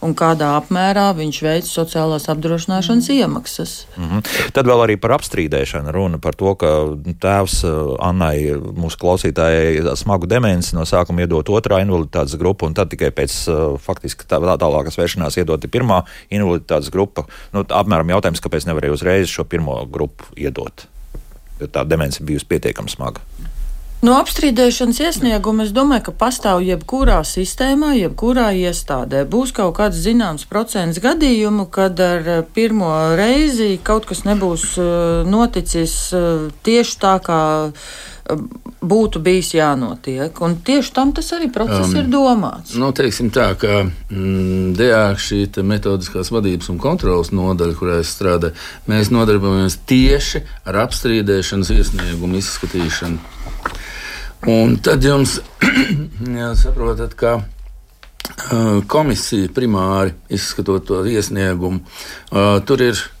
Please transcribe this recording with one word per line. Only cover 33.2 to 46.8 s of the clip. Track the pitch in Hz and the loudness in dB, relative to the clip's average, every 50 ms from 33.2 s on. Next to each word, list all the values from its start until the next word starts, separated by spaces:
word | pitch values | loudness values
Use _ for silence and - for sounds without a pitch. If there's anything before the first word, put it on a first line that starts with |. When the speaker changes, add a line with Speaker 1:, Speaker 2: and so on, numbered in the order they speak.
| 202 226 254 285 311 302 269 226 220 208 190 180 - | 4 4 4 4 4 2 2 2 0 0 0 -2 0
Speaker 1:
kaut | - 214 220 214 | 0 0 0 0
kas | - 190 - - | -2 -8 -4 0
nebūs, | 196 208 208 190 185 170 165 - - - - | 0 0 2 2 0 0 0 -4 -4 -2 0
eh, | 180 175 170 175 170 170 170 170 165 | 0 0 2 2 2 2 2 2 2
noticis, | 170 196 220 233 233 240 196 170 - - 165 165 160 - - - - - | 2 4 4 4 2 2 -2 -4 -2 -2 0 0 0 -2 -4 -6 -2 -2
eh, | 180 175 170 165 160 156 151 147 - - | 0 2 2 0 0 -2 -6 -10 -4 0
tieši | - 226 233 233 226 - - | 2 4 4 2 2 -2 0
tā, | - 196 190 185 | 2 2 2 2
kā, | 185 - 170 160 156 156 156 156 156 151 151 - - - - - - - - - - - | 2 0 0 2 2 2 2 0 -2 -4 -6 -10 -18 -18 -18 -18 -18 -18 -18 -20 -6 -6
eh, | - 156 - - - - - - - - | -4 -4 -4 -8 -12 -16 -16 -18 -14 -8
būtu | - 175 190 220 220 208 - 170 | -2 0 2 2 2 2 0 0
bijis | 160 185 185 185 175 - - | 2 2 2 2 2 0 2
jānotiek. | 165 156 151 143 131 127 110 92 - - - 131 131 139 160 165 - 175 | 2 2 4 2 0 -2 -4 -6 -8 -8 -8 -4 -4 -4 -6 -4 -4 -2
Un | 170 170 165 - | -2 -2 -2 0
tieši | - 262 285 247 - - | 0 2 2 2 0 0
tam | - 269 277 294 | 0 2 2 2
tas | - 311 - - | 0 -4 -4 -4
arī | 339 339 262 247 | -4 -4 -2 -2
process | - 226 226 107 95 95 - | -2 -2 0 0 0 2 2
Speaker 4:
Um, | 185 | 2
Speaker 1:
ir | - 285 | 0 0
domāts. | 254 240 269 277 262 247 220 185 131 - - - - - | 2 2 4 4 4 4 2 0 -2 -6 -8 -14 -8 -4
Speaker 4:
nu, | 117 127 139 127 | 0 0 0 2
teiksim | - 139 123 101 - 123 113 - | 2 0 0 0 0 -2 0 2
tā, | 131 120 104 95 - | 2 2 2 2 0
ka, | - 107 101 104 101 95 82 - - - 104 | 0 2 2 2 2 0 -4 -6 -10 -10 -6
mm, | 95 95 95 95 95 95 92 92 92 92 92 90 | -4 -2 0 0 0 0 0 0 0 0 0 0
deāk | 90 117 123 113 110 107 101 98 95 | 2 4 4 6 6 4 2 2 -2
šī | - - 107 101 101 98 | -4 -2 0 0 -2 -2
te | - - 95 | -2 -2 0
metodiskās | 98 104 107 - 104 98 95 90 - - 95 92 - | 0 0 0 0 0 -2 -2 -2 -4 -6 -6 -6 -2
vadības | 117 117 104 98 90 85 85 - | -2 0 0 0 0 -2 -2 -4
un | 90 | -6
kontrolas | 85 | -2